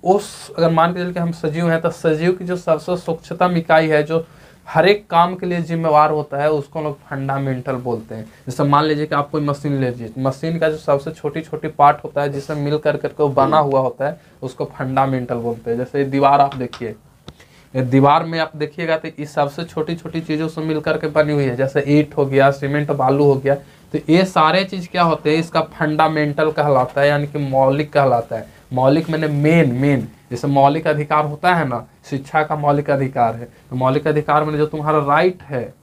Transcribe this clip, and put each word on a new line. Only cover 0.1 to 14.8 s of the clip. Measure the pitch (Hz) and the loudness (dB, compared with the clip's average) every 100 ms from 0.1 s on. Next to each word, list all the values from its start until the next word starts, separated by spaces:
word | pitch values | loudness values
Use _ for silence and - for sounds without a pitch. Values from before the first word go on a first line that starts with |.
| 202 - - - - | 0 0 -16 -14 -2
अगर | 165 | 2
मान | 160 170 | 4 2
के | 180 | 0
चल | 175 | -6
के | 180 | -4
हम | 170 | -4
सजीव | 165 156 156 170 | -4 -6 -2 0
हैं, | 165 | 0
तो | 165 | -2
सजीव | 165 170 156 170 | -2 -2 0 0
की | 185 | -2
जो | 180 180 | -4 -6
सबसे | 180 156 156 175 | -2 -2 -2 -6
सूक्ष्मतम | - 160 - 170 180 175 | -4 -8 -10 -2 0 0
इकाई | 165 160 156 | 4 4 4
है, | 151 | 2
जो | 151 165 165 - - - - | 2 -4 -4 -18 -20 -20 -4
हर | 160 180 | 2 4
एक | 208 - | 2 0
काम | 170 175 | 2 2
के | 180 | 0
लिए | 180 175 | -4 -4
जिम्मेवार | 160 165 165 151 151 | -4 -2 2 4 4
होता | 151 147 139 | 0 -4 -2
है, | 151 | 0
उसको | 156 139 160 | 0 -4 -8
हम | |
लोग | 151 143 | -8 -8
fundamental | - 135 135 139 135 127 127 | -10 -8 -4 -4 -2 -4 -4
बोलते | 127 123 113 110 | -6 -4 -6 -8
हैं। | 110 | -14
जैसे | 110 - - 127 | -14 -14 -12 -2
मान | 143 143 | 2 2
लीजिए | 156 147 | 2 -2
कि | 151 | -2
आप | 147 143 | -2 -2
कोई | 156 | -4
मशीन | 147 139 147 139 | -4 -4 -4 -2
ले | 127 | -2
लीजिए, | 123 113 131 | -4 -12 -4
मशीन | 131 131 160 165 | -4 -4 -6 -2
का | 160 | -2
जो | 156 | -2
सबसे | - 139 147 | 0 0 -2
छोटी | 160 151 160 | -8 -6 -6
छोटी | 156 151 151 | -8 -8 -8
part | - 143 143 | 4 4 4
होता | 156 143 | -6 -4
है, | 143 | -4
जिससे | 139 135 | -4 -6
मिल | 151 143 151 | -4 -2 -2
कर | 151 147 | -2 -2
करके | 143 - | -6 -2
वो | 147 | 0
बना | 135 165 156 | 2 4 2
हुआ | 143 135 | 4 2
होता | 131 - 139 | 0 -2 -6
है, | - _ _ | -6 _ _
उसको | 131 - | -14 -8
fundamental | 139 - | -10 -6